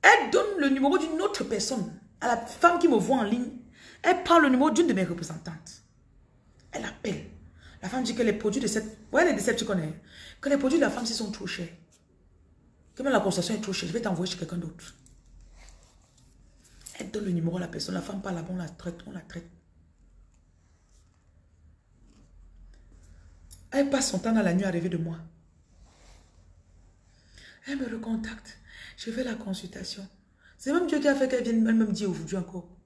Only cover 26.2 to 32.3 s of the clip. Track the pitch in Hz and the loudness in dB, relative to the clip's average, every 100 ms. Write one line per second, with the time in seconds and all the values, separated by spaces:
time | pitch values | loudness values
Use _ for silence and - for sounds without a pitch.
26.2 | _ _ - - _ _ _ _ _ _ | _ _ -20 -20 _ _ _ _ _ _
27.2 | _ - - - - 277 247 226 220 220 | _ -20 -20 -20 -8 -4 -4 -6 -4 -4
28.2 | 220 226 - - - - - - 226 226 | -4 -10 -16 -20 -20 -20 -20 -12 -8 -4
29.2 | 254 220 196 185 180 190 185 - 190 _ | -4 -6 -8 -8 -10 -12 -12 -12 -14 _
30.2 | _ _ _ _ 269 330 339 302 285 277 | _ _ _ _ 0 0 2 2 2 4
31.2 | 262 254 226 226 220 220 214 190 208 165 | 2 2 2 2 4 4 4 0 -2 -4
32.2 | 160 | -4